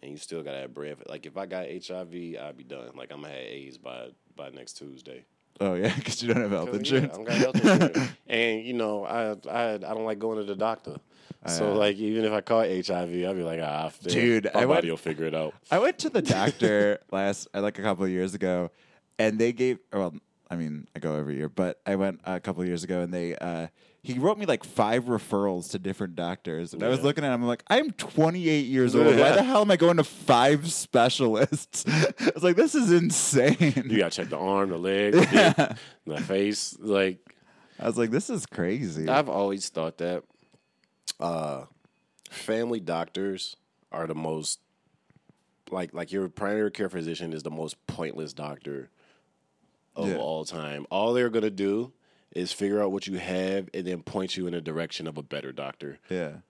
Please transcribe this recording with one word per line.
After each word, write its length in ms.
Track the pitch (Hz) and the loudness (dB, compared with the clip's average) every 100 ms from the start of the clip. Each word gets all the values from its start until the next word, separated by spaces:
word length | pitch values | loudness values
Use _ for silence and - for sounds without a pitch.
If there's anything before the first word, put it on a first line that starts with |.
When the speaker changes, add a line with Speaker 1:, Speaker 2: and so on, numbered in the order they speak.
Speaker 1:
And 100 | 67 | -16
you 60 | 76 | -16
still 240 | - 82 | -12 -10
gotta 160 | 73 67 | -10 -10
have 140 | 67 | -12
bread. 220 | 65 73 73 - | -12 -12 -12 -14
Like, 160 | 73 80 | -16 -14
if 100 | 78 | -12
I 100 | 95 | -8
got 200 | 92 87 | -8 -8
H 260 | 87 - | -10 -10
I 140 | 92 87 | -10 -10
V, 320 | 87 85 80 | -12 -10 -10
I'd 180 | 73 67 | -12 -16
be 80 | |
done. 280 | 64 69 60 65 | -16 -16 -14 -18
Like, 160 | 64 | -16
I'ma 160 | 71 73 | -14 -14
have 80 | 69 | -12
aids 420 | 62 67 67 64 | -12 -14 -16 -18
by, 340 | 64 62 62 62 _ | -16 -14 -16 -18 _
by 140 | - 69 | -18 -16
next 280 | 65 65 - | -16 -18 -16
Tuesday. 480 | 71 67 64 64 65 _ _ _ | -18 -18 -18 -20 _ _ _ _
Speaker 2:
Oh, 140 | 98 | -2
yeah, 160 | 90 101 - | 0 0 -2
<laughs> 40 | - | -6
'cause 180 | - | -6
you 100 | 117 | 0
don't 80 | 117 | 0
have 100 | 107 | 2
health 160 | 98 87 | -2 -2
Speaker 1:
'Cause, 80 | 104 | -4
Speaker 2:
insurance. 280 | 110 135 139 | 0 2 0
Speaker 1:
yeah, 40 | |
I 40 | 92 | -4
don't 80 | 113 | -4
got 80 | 120 | 2
health 200 | - - 220 185 | 2 4 6 6
insurance. 280 | 175 - 131 - | 4 2 -2 -6
Speaker 2:
<laughs> 100 | _ | _
Speaker 1:
And, 340 | 113 117 110 | 0 2 0
you 100 | 117 123 | -4 -2
know, 280 | 110 104 | -2 -2
I, 280 | 101 117 113 104 69 | -4 -2 -2 -4 -6
I, 240 | 107 120 | -2 -2
I 40 | 107 | -2
don't 280 | 92 110 110 | -4 -6 -4
like 120 | 104 | -4
going 200 | 113 110 | -4 -4
to 80 | 101 | -6
the 100 | 98 | -2
doctor. 400 | 110 110 - 69 _ _ - - - | -2 -2 -8 -14 _ _ -20 -14 -6
So, 260 | 82 104 | -2 0
Speaker 2:
Yeah. 40 | 104 | 2
Speaker 1:
like, 200 | 104 98 | 2 2
even 260 | 107 113 | -2 0
if 80 | 110 | 0
I 80 | 107 | 0
caught 280 | - 113 110 | 2 2 2
H 220 | 92 87 | 0 -2
I 140 | 90 87 | -2 -2
V, 180 | 87 90 | -4 -2
I'd 100 | 95 | -2
be 80 | |
like, 160 | 82 82 | -4 -4
"Ah, 260 | 78 73 80 | -4 -4 -6
f-, 120 | - | -8
Speaker 2:
Dude, 460 | 87 90 120 113 107 | -4 2 4 2 2
Speaker 1:
my 80 | 104 | 2
Speaker 2:
I 40 | 123 | 4
went 120 | 156 | 4
Speaker 1:
body 120 | 85 | 2
will 60 | 80 | -4
figure 300 | - 76 80 | -4 -4 -2
it 100 | 78 | -2
out." 180 | 78 - _ | -4 -8 _
Speaker 2:
I 100 | 170 | 2
went 200 | 254 359 | 2 0
to 100 | 311 | -2
the 120 | 247 | -2
Speaker 1:
<laughs> 160 | 269 92 | 2 2
Speaker 2:
doctor 640 | - - 110 104 104 104 _ | 2 2 2 4 4 2 _
last, 380 | 95 98 92 - | -2 0 -2 -6
uh, 60 | 101 | -4
like, 160 | 101 101 | -2 -2
a 40 | |
couple 240 | 104 92 95 | -2 0 0
of 40 | |
years 240 | 90 95 | 0 -2
ago, 380 | 98 95 90 87 _ _ _ _ - | -2 -2 0 -4 _ _ _ _ 0
and 200 | 110 110 | 0 4
they 140 | 117 | 0
gave, 280 | 117 127 120 _ | 2 0 0 _
well, 240 | 101 92 76 _ _ _ | -4 -4 -6 _ _ _
I 60 | 87 | -6
mean, 320 | 80 76 - - | -6 -8 -12 -8
I 40 | |
go 160 | 78 76 | -4 -4
every 200 | 73 69 | -4 -4
year, 140 | 76 | -6
but 320 | - 90 - - | -2 -2 -2 -4
I 120 | 98 | 0
went 240 | 98 87 | 0 -2
a 160 | - 92 | -8 -8
couple 220 | 95 87 | -6 -4
of 80 | 90 | -4
years 160 | 87 87 | -4 -4
ago, 160 | 90 | -4
and 120 | 87 | -2
they, 220 | 90 87 - | -4 -6 -6
uh, 320 | 87 85 82 _ _ _ | -6 -6 -8 _ _ _
he 160 | - 127 | -8 -2
wrote 200 | 151 208 | 0 0
me, 80 | 202 | 0
like, 180 | 120 | -2
five 420 | - - 107 120 123 | -2 0 2 2 0
referrals 680 | 113 - 101 101 90 85 | -2 0 -2 0 -2 -6
to 80 | 98 | -8
different 360 | 92 95 95 85 | -6 -6 -6 -6
doctors. 580 | 85 92 - 80 85 | -6 -6 -8 -8 -8
And 80 | 80 | -4
I 40 | 107 | 0
was 120 | 131 | 2
Speaker 1:
Yeah. 60 | 135 | 2
Speaker 2:
looking 180 | 147 143 | 0 -2
at 80 | |
him, 80 | 123 | 0
I'm 40 | 120 | 0
like, 160 | 117 - | -4 2
"I'm 240 | 233 311 | 2 2
twenty-eight 760 | - - - 160 180 165 151 127 | -6 -6 2 2 4 2 2 2
years 300 | 131 123 110 | 2 4 6
old. 120 | 151 | 8
Why 40 | 139 | 8
Speaker 1:
Yeah. 180 | 143 - | 8 8
Speaker 2:
the 80 | |
hell 180 | 254 208 | 6 4
am 100 | 208 | 6
I 40 | 185 | 6
going 220 | 170 170 | 6 6
to 80 | 147 | 2
five 680 | - - 120 131 147 165 | -2 4 6 8 4 2
specialists?" 1120 | - - 131 123 - 127 110 135 151 - - - | -6 2 4 4 4 2 4 2 0 -6 -6 0
<laughs> 20 | |
I 440 | 156 - - 233 | 2 2 2 -2
was 80 | - | 2
like, 120 | 175 175 | 4 6
"This 200 | 302 302 | 4 4
is 160 | 226 | 6
insane." 640 | 175 170 170 - 135 131 - 160 131 113 | 6 6 2 4 6 6 6 4 4 2
Speaker 1:
You 80 | 110 | 2
gotta 100 | 87 | 2
check 200 | - 82 | 0 -4
the 80 | 73 | -2
arm, 320 | 95 98 98 | 0 2 2
the 80 | 85 | 0
leg, 360 | 90 98 104 156 | 0 2 6 6
Speaker 2:
<laughs> 160 | 180 | 6
Yeah. 180 | 143 185 | 8 6
Speaker 1:
the, 240 | - 147 - - - - | 6 0 0 -14 -16 -8
the 160 | 76 | -6
face. 560 | 80 98 101 104 - - | -2 0 2 -2 -6 -8
Like, 400 | 104 98 95 92 _ - _ _ _ - | 0 2 2 0 _ -20 _ _ _ -6
Speaker 2:
I 80 | 113 | -2
was 100 | 117 | 0
like, 120 | 113 | 2
"This 180 | 123 - | 0 -2
is 160 | 226 - | -6 -6
crazy." 640 | - 87 113 113 78 78 | -4 -2 -2 -4 -4 2
Speaker 1:
I've 180 | 131 143 | 2 2
always 380 | 85 101 98 95 | 0 -2 -2 -6
thought 300 | - 82 - | -4 -6 -4
that, 260 | 85 87 - _ _ _ _ _ _ _ - - | -4 -4 -8 _ _ _ _ _ _ _ -14 -6
uh, 460 | 85 82 76 69 67 _ _ _ _ _ - | -4 -4 -4 -8 -12 _ _ _ _ _ -20
family 500 | - - 110 117 117 | -14 -6 -4 -2 -4
doctors 800 | 85 82 82 - 98 92 - - _ _ _ | -4 -4 -4 -6 -6 -6 -10 -14 _ _ _
are 160 | - 82 | -8 -6
the 80 | 78 | -6
most, 440 | 80 80 78 - _ _ _ _ _ _ _ _ _ _ - | -6 -6 -6 -8 _ _ _ _ _ _ _ _ _ _ -10
like, 220 | 95 87 | -8 -8
like, 180 | 82 82 | -8 -6
your 160 | 98 95 | -4 -6
primary 420 | - 101 104 107 | -4 -4 0 -2
care 180 | - 98 | -2 -6
physician 440 | 90 80 80 85 | -4 -6 -6 -8
is 100 | 80 | -8
the 80 | 76 | -8
most 340 | 78 78 - - | -8 -8 -10 -14
pointless 460 | - 80 - 76 | -8 -8 -8 -12
doctor 560 | 69 73 73 76 71 64 _ _ _ _ _ _ _ _ _ _ - | -10 -12 -12 -12 -12 -12 _ _ _ _ _ _ _ _ _ _ -6
of 120 | 101 | -4
Speaker 2:
Yeah. 60 | 85 | -2
Speaker 1:
all 280 | 65 80 78 | -4 -4 -6
time. 400 | 85 76 73 71 | -8 -8 -10 -4
All 240 | 95 110 | 0 2
they're 160 | 123 120 | 2 2
gonna 200 | 113 107 | 2 0
do 420 | 95 98 104 123 _ _ _ _ | 0 0 0 -2 _ _ _ _
is 220 | - 90 | -6 -6
figure 280 | - 101 104 | -2 0 2
out 100 | 101 | 2
what 160 | 98 98 | -2 -4
you 100 | 92 | -6
have 520 | 87 92 95 98 92 | -4 -2 0 -2 -4
and 120 | - 90 | -8 -6
then 140 | 90 | -6
point 340 | - 104 95 95 | -6 -6 -4 -4
you 80 | 90 | -4
in 60 | |
the 80 | 85 | -4
direction 460 | 80 78 82 - 80 | -6 -6 -6 -8 -10
of 100 | 76 | -10
a 60 | |
better 280 | 71 71 69 | -10 -10 -10
doctor. 480 | 65 69 - 73 69 _ | -10 -10 -10 -14 -14 _
Speaker 2:
Yeah. 280 | 92 80 78 _ | -6 -6 -8 _